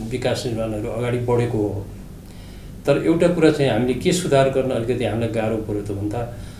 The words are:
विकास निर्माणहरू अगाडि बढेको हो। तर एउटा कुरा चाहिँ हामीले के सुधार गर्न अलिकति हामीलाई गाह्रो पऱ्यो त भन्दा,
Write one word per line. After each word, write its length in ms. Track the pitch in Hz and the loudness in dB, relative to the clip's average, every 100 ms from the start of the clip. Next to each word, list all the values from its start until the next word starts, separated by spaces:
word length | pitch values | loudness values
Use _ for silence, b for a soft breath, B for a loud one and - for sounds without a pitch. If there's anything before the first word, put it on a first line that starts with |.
| 113 | -6
विकास 360 | 127 127 117 127 | -2 0 0 -2
निर्माणहरू 420 | 110 110 107 117 | -2 -2 -2 -4
अगाडि 300 | 113 120 123 | -2 0 0
बढेको 400 | 120 120 117 110 | 2 2 2 0
हो। 280 | 104 98 - - - - B B B B B B - | 0 -2 -8 -12 -14 -16 B B B B B B 0
तर 160 | 143 160 | 2 4
एउटा 220 | 170 175 | 4 4
कुरा 220 | 175 156 | 6 4
चाहिँ 220 | 147 135 | 4 2
हामीले 220 | 110 123 | 2 2
के 180 | 127 180 | 2 2
सुधार 380 | 170 139 139 135 | 2 4 4 4
गर्न 200 | 135 131 | 2 0
अलिकति 340 | 117 113 117 | 0 0 0
हामीलाई 240 | 110 110 117 | 0 0 0
गाह्रो 280 | 113 110 110 | 0 0 -2
पऱ्यो 260 | 104 104 | -2 -4
त 80 | 98 | -4
भन्दा, 480 | 98 104 120 113 B B B | -4 -4 -4 -6 B B B